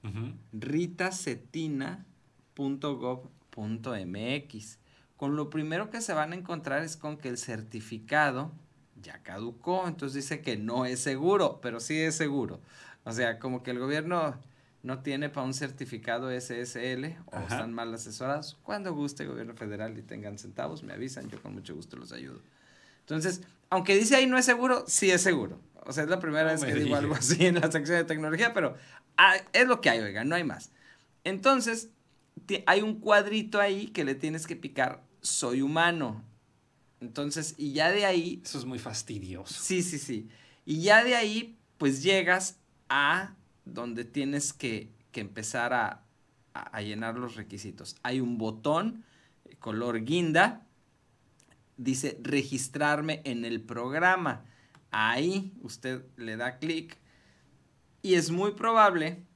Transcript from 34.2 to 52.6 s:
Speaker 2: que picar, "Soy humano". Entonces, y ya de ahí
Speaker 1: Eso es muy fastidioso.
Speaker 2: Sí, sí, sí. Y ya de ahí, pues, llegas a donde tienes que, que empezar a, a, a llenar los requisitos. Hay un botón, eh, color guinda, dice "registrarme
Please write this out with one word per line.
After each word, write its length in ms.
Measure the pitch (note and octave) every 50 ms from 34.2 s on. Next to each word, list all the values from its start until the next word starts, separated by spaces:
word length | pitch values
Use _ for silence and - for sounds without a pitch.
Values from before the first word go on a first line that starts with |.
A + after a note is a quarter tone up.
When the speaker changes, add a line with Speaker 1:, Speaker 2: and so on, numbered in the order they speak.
| D#3 D#3 D#3 D#3+ D#3 -
Speaker 2:
que 80 | D3+
picar, 480 | - - C3+ - C#3+ C3 B2 - - - _ _ _
"Soy 420 | - - - - - A#2+ B2 C3
humano". 600 | C3+ C#3 D3+ D#3+ E3+ F3 E3+ D#3+ C#3+ A#2 G#2+ A2 A2 - - _ _ _ _ _ _ _ _ _ _ _ _ _
Entonces, 540 | B2 A2+ A#2 C#3+ C#3+ D3 D3 D#3+ D3+ D#3 - -
y 140 | D3+ C#3+
ya 200 | C3+ D3 D#3 E3+
de 120 | F#3+ G#3 G3+
ahí 340 | F#3+ F#3 E3+ E3 F3+ - F3+ -
Speaker 1:
Eso 140 | - - C#3
es 60 | A#2+
muy 140 | B2+ B2+ A2+
fastidioso. 720 | - A#2+ G#2+ - - - A2+ G2+ F#2 F#2 F#2 F2+ G2 - - -
Speaker 2:
Sí, 200 | - - F#3 F3+
sí, 160 | F3 F3+ E3 C#3+
sí. 300 | - - A#2+ G#2+ A2 - - - - - _ _ _
Y 160 | - D3+ D#3+
ya 220 | E3 G3+ G#3 A3 A#3+
de 100 | B3 B3
ahí, 420 | A#3+ A3+ G#3+ G#3+ A3+ A#3+ - - _ _ _ _ _
pues, 240 | D3+ C#3 C3+ C3+
llegas 560 | C#3+ F#3 G3 F#3+ F3 F3 F3+ F#3+ F#3 - - _ _ _ _ _ _ _
a 460 | C3 C#3+ C#3+ C#3+ E3 F#3 F#3+ G3 - _ _ _ _ _ _
donde 400 | C3 - - A#2+ A#2+ A2+ A#2 A2+
tienes 480 | A2+ - D3 C3+ C#3 C#3+ C#3+ C#3+ -
que, 380 | - - - A#2+ A2 G#2 - - - _ _ _
que 80 | - A#2+
empezar 520 | G#2+ G2 G2+ A2 G#2+ - - B2 A#2+ B2
a, 320 | B2 A#2+ A2 F#2+ - - _ _ _ _ _ _ _ _ _ _ _
a, 60 | - - - -
a 60 | A2
llenar 340 | G#2 G#2 G#2 G#2+ A2+ A2+ A2+ B2
los 180 | B2 A#2 G#2+
requisitos. 600 | A2 G#2 - G2 G2 - G2+ - - - - - _
Hay 180 | - B2 B2+ C3
un 180 | B2+ A#2+ A#2+ A2
botón, 640 | A2 A2 A2 A2 - D3 D3+ E3 G3+ A3+ B3 - - _ _ _ _ _ _ _ _
eh, 100 | - - _
color 420 | - A#2 G#2+ A2 A#2+ C3+ A#2 A2+ A2
guinda, 640 | B2 D#3+ F3+ F3 D#3+ D#3 E3 F#3+ A#3+ - - - _ _ _ _ _ _ _ _ _ _ _ _ _ _ _ _ _ _ _ _ _ _
dice 420 | - B2 C3 C3 C3 - C#3+ - - -
"registrarme 960 | - C#3+ C#3 B2+ - C3+ A#2+